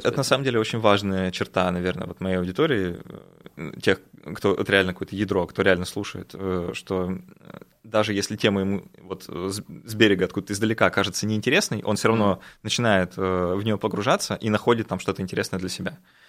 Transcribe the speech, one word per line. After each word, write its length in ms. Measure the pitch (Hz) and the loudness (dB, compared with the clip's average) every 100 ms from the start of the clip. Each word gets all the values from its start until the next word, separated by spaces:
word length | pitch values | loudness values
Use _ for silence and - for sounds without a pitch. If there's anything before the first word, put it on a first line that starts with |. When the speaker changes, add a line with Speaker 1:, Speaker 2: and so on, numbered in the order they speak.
| - | 0
Speaker 1:
на 40 | |
Speaker 2:
аспекта. 140 | - | 0
Speaker 1:
самом 200 | 131 131 | 2 0
деле 160 | 135 117 | 2 0
очень 200 | 110 117 | 0 2
важная 500 | 110 101 101 95 92 | 4 4 2 0 -2
черта, 380 | - - 95 92 | -2 -4 0 0
наверное, 360 | 87 90 90 - | 0 -2 -4 -6
вот 120 | - | -6
моей 160 | 95 92 | -2 -2
аудитории, 600 | 90 95 160 117 90 87 - - - - - - | -2 0 2 2 -2 -4 -12 -18 -20 -20 -20 -14
э, 140 | 80 - | -12 -2
тех, 180 | 101 95 - - - 87 | 2 2 0 -18 -12 -2
кто, 200 | 101 95 | 0 2
это 160 | 98 | 4
реально 220 | 98 92 | 4 4
какое-то 220 | 90 - 95 | -2 -6 -4
ядро, 300 | 101 98 85 | 0 0 0
кто 160 | - | 0
реально 240 | 98 90 90 | 2 2 0
слушает, 460 | - 101 95 - | -6 -8 -10 -14
э, 380 | 92 95 92 87 | -8 -4 -4 -4
что, 380 | - - 92 90 | -8 -4 -2 -2
э, 460 | 92 - - - - - _ | -6 -10 -20 -20 -20 -20 _
даже 300 | 110 107 104 | -4 0 2
если 220 | 101 98 110 | 0 -2 2
тема 240 | 113 98 | 2 4
ему 220 | 98 98 - - | 0 -2 -6 -18
вот, 220 | 92 95 - | -14 -12 -10
э, 200 | 82 92 | -8 -6
с, 100 | 101 - - - | -6 -10 -14 -4
с 80 | |
берега 320 | 107 110 95 92 | 4 6 6 2
откуда-то 280 | - - | -2 -4
издалека 360 | 101 107 110 95 | -2 0 2 2
кажется 380 | 98 98 - 104 | 2 -2 -2 -2
неинтересной, 560 | 107 120 165 - 110 | -2 2 0 0 -4
он 120 | - 104 | -2 0
все 120 | 113 | 2
равно 200 | 113 104 | 4 2
Speaker 2:
Мгм. 80 | 90 - - | 0 -4 -12
Speaker 1:
начинает, 500 | 110 - 117 98 90 - | -6 0 2 4 2 -2
э, 360 | 95 92 87 98 | 0 0 0 0
в 80 | |
нее 140 | 107 104 | -2 0
погружаться 560 | 113 92 107 185 - 107 | -2 0 0 0 0 -4
и 140 | 113 | 0
находит 380 | 107 - 117 107 | 0 4 2 0
там 120 | 92 | -4
что-то 220 | - 95 | -4 -4
интересное 380 | 95 - 101 95 | -4 -4 -4 -4
для 100 | 92 | -6
себя. 300 | - 90 82 _ _ | -6 -8 -10 _ _